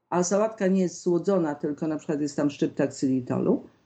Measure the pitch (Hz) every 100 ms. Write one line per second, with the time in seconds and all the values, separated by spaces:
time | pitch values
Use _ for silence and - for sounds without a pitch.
0 | _ 175 180 202 220 220 190 190 180 -
1 | 180 170 175 190 160 147 151 143 160 151
2 | - 147 147 - 147 143 147 - 143 -
3 | 139 131 127 123 - 285 - _